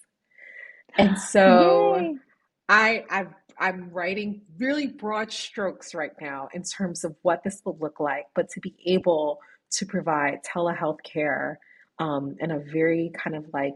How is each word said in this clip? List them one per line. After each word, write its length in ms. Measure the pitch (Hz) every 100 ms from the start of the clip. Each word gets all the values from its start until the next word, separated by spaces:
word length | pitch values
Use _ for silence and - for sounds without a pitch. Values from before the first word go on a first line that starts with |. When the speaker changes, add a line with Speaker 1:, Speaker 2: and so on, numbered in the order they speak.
| _ _ _ _ - - - - _ -
Speaker 1:
And 200 | 202 196
Speaker 2:
<gasps> 20 |
Speaker 1:
so 760 | - 208 190 180 175 175 208 -
Speaker 2:
Yay. 220 | 339 285 - _ _ _ -
Speaker 1:
I, 360 | 208 220 226 -
I've 240 | 185 180 - _ -
I'm 280 | 185 185 180
writing 500 | 175 175 196 208 202 - 160
really 300 | 254 294 277
broad 440 | - 208 214 220
strokes 640 | - - - 190 - -
right 160 | 170 147 -
now 280 | 147 139 135
in 120 | 180
terms 400 | 175 - 190 165
of 100 | 175 151
what 220 | 180 170
this 180 | 202 196
will 140 | - 160
look 200 | 156 -
like, 240 | 147 139 -
but 160 | - 170
to 100 | -
be 140 | 180 - -
able 520 | 185 185 160 151 147 - _ -
to 120 | - 190
provide 540 | 185 165 151 143 139
telehealth 540 | - 180 170 170 165 156
care, 560 | - 165 151 135 139 147 _ _ _ -
um, 340 | 160 143 139 -
in 100 | 160
a 80 | 151
very 540 | 147 156 165 165 165
kind 220 | - - 156
of, 100 | 156
like, 200 | 151 139